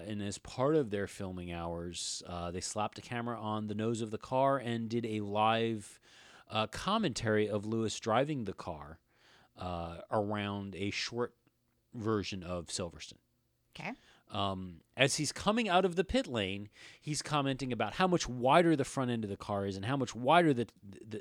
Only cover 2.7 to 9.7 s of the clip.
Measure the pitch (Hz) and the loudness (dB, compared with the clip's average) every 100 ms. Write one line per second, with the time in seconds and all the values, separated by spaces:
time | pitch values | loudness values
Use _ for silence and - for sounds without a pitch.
2.7 | 107 107 - - 120 117 113 107 107 107 | -2 -4 -4 -8 -6 -4 -4 -2 -2 -2
3.7 | 104 110 113 113 107 - 131 139 139 117 | -2 0 0 -2 -6 -2 2 4 2 0
4.7 | 117 113 117 113 107 101 104 110 113 113 | -2 -2 -2 0 -2 0 4 6 6 2
5.7 | 110 - - _ - - - - 110 110 | -2 -6 -18 _ -20 -20 -20 -6 -2 -2
6.7 | - - 220 185 110 110 107 107 104 107 | -2 0 2 2 0 2 4 4 0 0
7.7 | 113 110 - 110 113 143 147 101 - - | 0 0 -2 2 2 2 0 -4 -6 -8
8.7 | 76 73 80 _ _ _ - _ - 90 | -8 -10 -16 _ _ _ -20 _ -10 -6